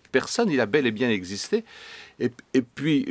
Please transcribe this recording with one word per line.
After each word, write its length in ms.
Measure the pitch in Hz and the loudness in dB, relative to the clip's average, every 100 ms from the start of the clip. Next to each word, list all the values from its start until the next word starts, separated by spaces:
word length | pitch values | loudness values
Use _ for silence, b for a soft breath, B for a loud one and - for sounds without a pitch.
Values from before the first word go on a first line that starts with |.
| _ | _
personne. 360 | - - - 214 | -2 0 0 2
Il 120 | 131 | 2
a 40 | |
bel 220 | 107 151 120 | 2 2 2
et 40 | |
bien 180 | 107 123 | 0 0
existé. 560 | 101 90 101 - 226 220 B B B B - | 0 -2 -8 -4 -4 -4 B B B B -6
Et, 100 | 120 - - | -6 -6 -2
et 80 | 131 | -2
puis, 440 | 120 - 151 143 - | -2 -2 0 0 0